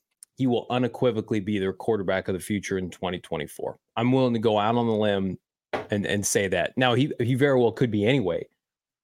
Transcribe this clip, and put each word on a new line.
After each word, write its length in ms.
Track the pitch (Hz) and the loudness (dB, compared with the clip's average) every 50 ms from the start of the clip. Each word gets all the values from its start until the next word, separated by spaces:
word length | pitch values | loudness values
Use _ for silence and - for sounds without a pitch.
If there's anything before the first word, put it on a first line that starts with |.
| _ _ _ _ - _ _ | _ _ _ _ -20 _ _
He 100 | - 135 | -2 0
will 220 | 127 120 110 - - | 0 0 0 -2 -2
unequivocally 720 | 120 123 127 117 117 - 131 123 110 110 - - 117 107 | -2 0 0 -2 -2 0 0 0 0 0 -2 -2 -2 -2
be 180 | 95 101 104 98 | -2 -2 -2 0
their 140 | 95 95 | 0 -2
quarterback 560 | 92 - - - 110 104 95 87 95 95 - - | -4 -4 -2 -2 -2 -2 0 -2 -2 -2 -2 -4
of 60 | 98 | -6
the 60 | 87 | -6
future 360 | - - 107 101 87 - 98 95 | -4 -4 -4 -4 -4 -4 -4 -4
in 120 | 92 87 | -4 -6
twenty 300 | - - - 90 90 87 | -8 -6 -6 -6 -6 -6
twenty-four. 600 | - - 85 78 73 80 - - - - - _ _ _ - | -8 -6 -6 -6 -6 -8 -10 -10 -10 -10 -10 _ _ _ -6
I'm 160 | 110 117 123 | -2 0 2
willing 220 | 131 131 131 123 117 | 2 2 2 2 0
to 80 | 113 | 2
go 180 | 107 113 107 104 | 2 2 2 2
out 160 | 101 110 117 | 2 2 2
on 120 | 120 117 117 | 2 2 2
the 60 | 110 | 2
limb 460 | 107 107 104 101 98 95 95 90 - _ _ _ _ _ - - - - - | 2 2 2 2 0 0 -2 -4 -8 _ _ _ _ _ -10 -8 -8 -6 -2
and, 160 | 107 101 95 | -2 -2 -2
and 200 | - 92 101 95 | 0 -2 -2 -2
say 240 | - - 117 101 92 | 0 0 0 0 2
that. 280 | 90 87 80 - - 120 | 0 0 -2 -2 0 0
Now, 180 | 127 127 117 | 2 2 4
he, 180 | 117 139 156 - - | 2 2 0 0 -2
he 140 | 123 113 135 | -2 0 2
very 220 | 123 143 143 135 127 | 2 2 4 4 4
well 140 | 120 113 | 4 2
could 200 | - - 139 120 | 2 0 -2 0
be 140 | 101 104 101 | 0 2 2
anyway. 400 | 107 139 139 101 90 82 85 - - _ _ _ _ _ _ _ _ _ _ | 4 2 2 2 0 -2 -4 -6 -10 _ _ _ _ _ _ _ _ _ _